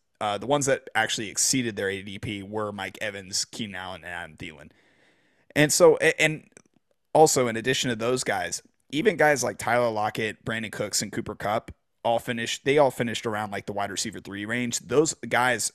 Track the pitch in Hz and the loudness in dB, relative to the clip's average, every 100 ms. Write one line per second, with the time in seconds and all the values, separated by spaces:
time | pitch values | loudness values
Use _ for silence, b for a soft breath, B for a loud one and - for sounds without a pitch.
0 | _ - 107 101 110 147 135 131 - 110 | _ -6 -4 -2 0 0 2 0 0 0
1 | 110 - 101 - - 135 117 104 98 98 | 0 -2 -4 -2 0 0 -2 -2 -4 -4
2 | 101 98 - 101 98 107 104 101 95 - | -8 -10 -8 -8 -8 -6 -6 -6 -8 -6
3 | 107 98 95 101 - - 107 92 92 90 | -8 -8 -8 -6 -6 -8 -10 -10 -10 -12
4 | 85 87 85 78 87 73 76 _ b b | -12 -12 -12 -14 -16 -16 -20 _ b b
5 | b b b b b - 151 - 170 - | b b b b b 2 4 8 8 8
6 | 160 - 156 156 - - _ _ _ _ | 4 4 2 0 -12 -20 _ _ _ _
7 | _ 151 156 143 123 113 120 131 131 110 | _ 6 6 6 2 0 0 0 0 -2
8 | 117 127 - 98 87 - - _ - 147 | 0 0 0 -2 -4 -8 -12 _ -8 0
9 | 220 151 151 135 120 98 113 123 120 107 | 0 4 4 4 -2 -4 0 2 2 0
10 | 107 - 110 - 120 113 107 - 107 - | -2 -2 -4 -6 -6 -6 -6 -6 -4 -4
11 | 104 - 107 101 101 113 - - _ _ | -4 -6 -8 -6 -2 -2 -4 -20 _ _
12 | 117 117 - 117 117 - 139 147 135 - | -2 0 -2 -6 -4 -4 2 4 4 2
13 | 120 110 117 107 107 98 104 101 101 92 | -4 -4 -4 -4 -4 -8 -6 -6 -4 -4
14 | 113 92 90 98 104 120 120 - - 131 | -6 -8 -10 -8 -6 -4 -4 -6 0 2
15 | 160 - 120 117 127 113 - | 2 0 -2 2 2 2 -2